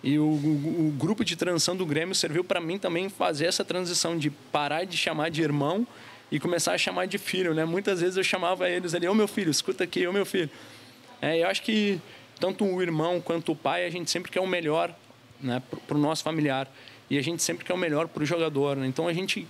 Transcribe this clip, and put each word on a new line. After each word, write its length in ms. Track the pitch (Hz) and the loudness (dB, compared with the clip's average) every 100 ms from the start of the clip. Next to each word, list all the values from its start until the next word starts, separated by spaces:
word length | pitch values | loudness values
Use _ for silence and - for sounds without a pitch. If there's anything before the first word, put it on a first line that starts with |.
E 160 | 131 151 | 2 4
o, 60 | 151 | 4
o, 600 | 151 147 147 151 170 156 | 4 2 2 2 2 2
o 60 | 143 | 2
grupo 260 | 160 214 | 0 0
de 140 | 220 165 | 0 0
transição 400 | 170 170 - 180 | 0 2 2 0
do 80 | 180 | 0
Grêmio 280 | 147 175 | 0 0
serviu 300 | 190 165 151 | 0 0 0
pra 160 | 185 190 | 0 -2
mim 180 | 165 190 | -2 -2
também 300 | 190 170 190 | -2 -2 -2
fazer 380 | 196 180 151 165 | 0 0 2 0
essa 180 | - | 0
transição 540 | 202 175 180 175 165 170 | -2 -2 -2 -2 0 0
de 120 | 147 | -2
parar 540 | 143 - 147 143 151 | -4 -4 -2 0 -2
de 140 | 190 165 | -2 -2
chamar 320 | - 156 156 | 0 0 -2
de 120 | 156 | 2
irmão 460 | 160 147 143 190 240 - - - - | 2 2 2 0 -2 -6 -20 -20 -6
e 120 | 147 | -2
começar 320 | 165 175 170 | 0 2 2
a 40 | 175 | 2
chamar 280 | 190 180 185 | 0 0 -2
de 120 | 196 | -4
filho, 360 | - 185 180 | -4 0 0
né? 100 | 160 | 2
Muitas 380 | 160 175 202 190 | 2 0 0 2
vezes 160 | 175 185 | 2 2
eu 60 | |
chamava 460 | 185 190 175 185 180 | 0 2 0 0 0
eles 240 | 180 180 | 0 -2
ali, 140 | 170 170 | 0 2
"Ô, 60 | |
meu 160 | 214 208 | 4 4
filho, 200 | - 180 | 2 0
escuta 360 | 143 - - 180 | 0 0 -2 -2
aqui, 200 | - 175 | 0 0
ô, 60 | |
meu 140 | 196 190 | 0 0
filho." 240 | 190 156 - - - - - - - | 0 -2 -6 -20 -20 -20 -20 -20 -4
É, 200 | 143 165 | 0 2
eu 60 | 170 | 2
acho 140 | 196 | 0
que 400 | - 214 208 185 - - - - | 0 2 2 0 -6 -20 -20 -4
tanto 280 | 185 190 202 | -2 0 0
o 160 | 180 | 2
irmão 400 | 180 160 160 175 | 0 2 2 0
quanto 320 | 165 170 160 | -2 -2 -2
o 20 | 151 | -2
pai, 300 | 139 170 175 | 0 0 -2
a 40 | |
gente 220 | 175 170 | -4 -4
sempre 180 | 175 190 | -4 -2
quer 120 | 190 | -2
o 60 | 185 | 0
melhor, 460 | 180 160 156 170 165 - - - - | 0 2 0 0 -6 -20 -20 -20 -8
né, 240 | 135 123 127 | -2 -2 -4
pro, 100 | - | -12
pro 180 | - 147 | -2 2
nosso 240 | 147 160 | 2 2
familiar. 480 | - 160 147 131 135 - - - - | -2 0 0 0 -4 -10 -20 -20 -2
E 80 | 143 | -2
a 40 | |
gente 220 | 139 170 | 0 -2
sempre 200 | - 170 | -2 -4
quer 100 | - | -4
o 40 | 180 | -2
melhor 300 | 175 147 165 | 0 0 -2
pro 180 | - 151 | -2 -2
jogador, 500 | 170 160 143 143 139 | 0 0 2 0 0
né? 120 | 131 | -2
Então 200 | 131 165 | 0 0
a 60 | |
gente 320 | 165 190 214 165 | -2 -2 -4 -6